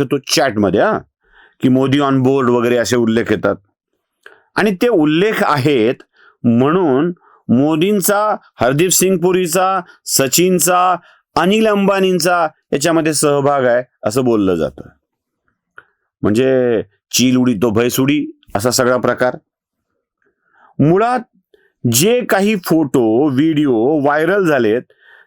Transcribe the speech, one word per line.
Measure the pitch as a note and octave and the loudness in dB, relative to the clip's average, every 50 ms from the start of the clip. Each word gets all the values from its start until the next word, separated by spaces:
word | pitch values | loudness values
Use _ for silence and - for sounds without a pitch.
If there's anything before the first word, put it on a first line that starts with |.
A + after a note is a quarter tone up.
येतो | C#3 A#2+ - A2 | -4 -4 -4 -6
चॅटमध्ये, | - - - - D3+ C3+ G#2 G#2+ G#2 F#2+ F2 G#2 | -4 -4 -2 0 0 0 0 0 0 0 2 2
हा, | D#3 G#3+ G#2 D#2+ - - _ _ _ _ _ - - _ _ _ | 0 0 -2 -4 -8 -12 _ _ _ _ _ -20 -20 _ _ _
की | - C3 | 0 0
मोदी | B2+ B2+ C3+ C3+ C3 D3 | 2 2 2 2 0 0
on | D3 C#3 C3+ | 0 0 0
board | C3+ C3 C3 C3+ C#3 C3 A#2+ | 2 2 2 2 2 2 2
वगैरे | A#2+ B2 A#2 A#2+ A#2+ | 0 2 2 0 0
असे | A#2+ A2+ G#2 A#2+ | 0 0 0 0
उल्लेख | B2 A#2 A2 A2 A#2 A2 - | 0 0 0 0 0 0 0
येतात. | G#2+ F#2+ E2+ G2+ G2 - _ _ _ _ _ _ _ _ _ _ _ _ _ - - _ _ _ _ | -2 -2 0 -2 -4 -4 _ _ _ _ _ _ _ _ _ _ _ _ _ -20 -20 _ _ _ _
आणि | - F3 G#3+ G3 F3+ - | -2 -2 -2 0 0 0
ते | A#3+ | 0
उल्लेख | A#3 F3 D3+ D3+ D3+ D#3+ F#3+ A3 G#3 - G3+ | 2 2 2 2 2 0 0 0 -2 -2 -2
आहेत | G#2 D3 C#3+ A#2+ D#3 D3 B2 G#2+ A2+ C3 - - _ _ _ _ - _ _ - | -2 -2 0 0 0 2 2 2 0 -2 -4 -10 _ _ _ _ -20 _ _ -2
म्हणून | B2+ A#2 A#2 B2 C#3+ D#3+ F#3+ F#3+ D#3 B2+ C3 D#3 F3 F3 - _ _ _ _ _ - | 0 2 2 2 2 2 0 2 2 0 0 0 -2 -4 -8 _ _ _ _ _ -2
मोदींचा, | A2+ A#2+ C#3+ D3+ D#3+ D#3 E3+ G3 G#3+ G#3 E3+ - G3+ G3+ G#3+ G#3+ G3+ - - _ _ - | 0 2 2 2 0 0 0 0 0 0 0 0 0 0 0 -2 -4 -6 -8 _ _ -2
हरदीप | A2+ B2 C3+ C#3+ E3+ F#3 | -2 0 0 0 0 0
सिंग | D3+ - F3+ F#3 F#3+ F3 | 0 0 0 0 0 0
पुरीचा, | E3 F#3 F#3 F#3 F#3 E3 D3+ F#3+ F#3 F#3+ F#3+ F#3+ F3 - - _ _ | 0 0 0 0 -2 -2 -2 -2 -2 -2 -2 -4 -6 -10 -18 _ _
सचिनचा, | - - - C3+ C3 - - F3 F#3 F#3 F3 - F3 F3+ F3+ F3+ F#3 F3+ E3+ - _ _ _ _ _ _ | -6 -2 -2 -2 0 0 0 0 2 0 0 0 0 0 2 2 0 -2 -2 -6 _ _ _ _ _ _
अनिल | D#3 D#3+ F#3 G#3 A3 A3 | 0 0 2 2 2 2
अंबानींचा | A3 G#3 G3+ G3 G3 G3 G3 F#3+ F#3+ F#3 F3+ - F3 F3+ F3 E3 D#3 - _ _ _ - | 2 0 0 0 0 0 0 0 0 0 0 0 0 0 0 -2 -4 -6 _ _ _ -6
याच्यामध्ये | D3 C#3 E3+ D#3+ E3 D#3 D#3+ D#3 | -2 -2 0 0 0 0 -2 -2
सहभाग | C#3 - D3 C#3+ C#3+ C#3 C#3+ C#3+ C#3 B2+ | 0 0 0 0 0 0 0 0 0 0
आहे | B2 A#2+ A#2+ B2+ - _ _ - | 0 0 0 -2 -6 _ _ -8
असं | G#2+ G#2+ C3 C3 | -4 -2 0 0
बोललं | B2 A#2 G#2+ G2+ F#2+ F2+ | 2 2 2 2 0 0
जातं. | E2 D2+ C2+ C2+ - - - - _ _ _ _ _ _ _ _ _ _ _ _ _ _ _ _ - - _ _ _ _ _ _ _ - | 0 -2 -4 -6 -12 -20 -20 -20 _ _ _ _ _ _ _ _ _ _ _ _ _ _ _ _ -20 -20 _ _ _ _ _ _ _ -4
म्हणजे | G2 G#2 A2+ C3 C3 C3 B2+ B2+ B2 A#2 G2+ F2+ - _ _ _ _ | -2 0 2 2 2 2 0 0 0 -2 -2 -4 -6 _ _ _ _
चील | - - A#2+ C3 B2+ | -2 0 0 2 2
उडी | B2+ B2 B2 B2 | 2 2 0 0
तो | F#2+ F2 A#2+ | 0 -2 0
भैस | G#2 A2+ A#2+ A#2+ A#2+ - | 0 0 0 0 0 0
उडी | C#3 C3+ D3 D3+ C#3 - - _ _ _ - | 0 0 0 -2 -4 -6 -12 _ _ _ -8
असा | G2+ G#2+ B2+ | -4 -2 -2
सगळा | A#2 - B2+ A#2+ B2+ | 0 0 0 0 0
प्रकार. | B2 A2 A#2+ A#2+ - B2+ B2 B2 - - _ _ _ _ _ _ _ _ _ _ _ _ _ _ _ _ _ _ _ _ _ _ _ _ _ _ - | 0 0 -2 -2 0 -2 -2 -4 -6 -12 _ _ _ _ _ _ _ _ _ _ _ _ _ _ _ _ _ _ _ _ _ _ _ _ _ _ -2
मुळात | C3 D3+ E3+ F#3+ A3+ A#3+ B3 B3+ A3+ - _ _ _ _ _ _ _ _ _ _ - B2 A#2 | 0 2 2 2 2 0 -2 -4 -6 -10 _ _ _ _ _ _ _ _ _ _ -4 -2 0
जे | A2+ D#3+ G#3+ A#3+ B3 | 0 2 2 2 0
काही | G#3+ - - G3 G3 G#3 A3 | -2 -2 -2 -2 0 0 -2
फोटो, | F#3+ - - E3+ D#3+ D#3 C#3 - C#3 A#2 A2 A2 A#2+ D3 D#3 | -2 -2 -2 0 0 0 0 0 0 2 2 2 2 0 0
व्हिडिओ | C3 B2 D3+ D#3+ D#3+ D3 D3+ C#3+ B2 A2 A2 C3 D#3+ D#3 | 0 0 0 0 0 0 0 0 0 0 0 0 0 0
व्हायरल | C3+ C#3+ C#3+ D3+ D#3 E3 F#3+ G#3 F#3+ | 0 0 0 0 0 0 0 0 0
झालेत | E3 D3+ C3+ A#2+ G#2+ G#2+ B2+ - - _ _ _ - - - _ | 0 0 2 2 0 0 -2 -4 -8 _ _ _ -20 -20 -20 _